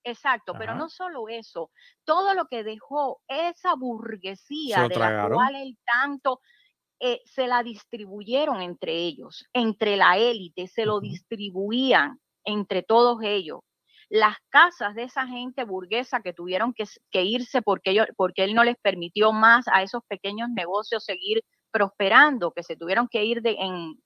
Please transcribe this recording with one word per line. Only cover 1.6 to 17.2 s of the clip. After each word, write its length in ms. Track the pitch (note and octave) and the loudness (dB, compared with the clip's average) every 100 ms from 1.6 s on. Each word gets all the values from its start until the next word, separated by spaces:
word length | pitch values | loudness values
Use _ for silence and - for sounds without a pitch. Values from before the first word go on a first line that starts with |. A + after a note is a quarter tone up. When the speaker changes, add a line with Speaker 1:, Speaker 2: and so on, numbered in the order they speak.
| D#3+ _ _ _ - | -12 _ _ _ 0
Speaker 1:
todo 300 | E4 G4 F#4+ | 2 2 0
lo 100 | D#4 | -2
que 180 | A#3+ | -6
dejó 580 | G#3+ A3 - D4 C4 - - | -8 -10 -6 -2 -2 -4 -8
esa 460 | C#4 F4 E4+ F4+ C#4+ | -4 -4 -4 -2 -2
burguesía 1000 | B3+ A3 A3 G#3 F#3+ G3 - D4+ C#4+ G3 | -4 -8 -10 -10 -10 -12 -12 -8 -2 2
Speaker 2:
Se 60 | |
lo 60 | A#2+ | 2
Speaker 1:
de 60 | A#2 | 2
la 120 | A2 | 0
Speaker 2:
tragaron. 300 | G#2+ G#2 C3+ | 0 0 2
Speaker 1:
cual 180 | B3+ C#4 | 0 -2
él 220 | C4+ A#3 | -10 -10
tanto, 560 | - A#3+ C#4+ C#4 C#4 B3+ _ _ _ _ _ - | -2 0 0 -4 -4 -4 _ _ _ _ _ -6
eh, 220 | B3 A#3+ _ | -4 -4 _
se 220 | - B3 | -4 0
la 160 | A#3+ | 0
distribuyeron 1000 | A#3+ G3+ - A3 G3 G#3 G#3 C4 D4+ G#3 | -2 -10 -14 -14 -12 -12 -2 0 0 -2
entre 320 | F3+ F3 E3+ E3 | -6 -8 -6 -4
ellos, 480 | E3+ D3 - - - | -4 -8 -14 -20 -6
entre 440 | B3 A3+ G#3 G#3 G3 | -2 0 0 0 4
la 220 | F3 F#3+ | 4 4
élite, 480 | A#3+ A3+ F3 F3+ F#3 | 2 0 -8 -12 -10
se 180 | - G#3+ | -4 -2
lo 120 | G#3 | -2
Speaker 2:
Ujú. 100 | G3+ | -4
Speaker 1:
distribuían 1120 | D#3 - G#3 G3+ F3+ G3+ A#3+ C4 F3+ C#3+ - _ _ | -12 -12 -12 -10 -8 -4 0 4 4 2 -4 _ _
entre 400 | G3+ G#3 G3 F#3+ | -6 -4 -2 -2
todos 360 | F3+ A3+ A#3+ A#3 | 2 6 6 2
ellos. 380 | G#3+ G3+ D#3 C#3 - _ _ _ - | -2 -4 -4 -12 -16 _ _ _ -2
Las 220 | G#3+ G#3+ G#3 _ | 2 2 2 _
casas 440 | C#4 F4 - G#3 | 6 6 4 -8
de 100 | G#3 | -6
esa 220 | B3 C#4 B3+ | -8 -6 -6
gente 380 | B3 B3+ B3+ | -8 -10 -8
burguesa 560 | A3+ F#3+ F3+ A3+ B3+ A3 | -6 -6 -4 -4 -2 -6
que 120 | F#3 | -6
tuvieron 400 | E3+ F3+ F#3 A#3+ | -10 -4 -2 -2
que 100 | A#3 | -4
s-, 160 | G#3 - _ | -8 -12 _
que 120 | F#3+ | 0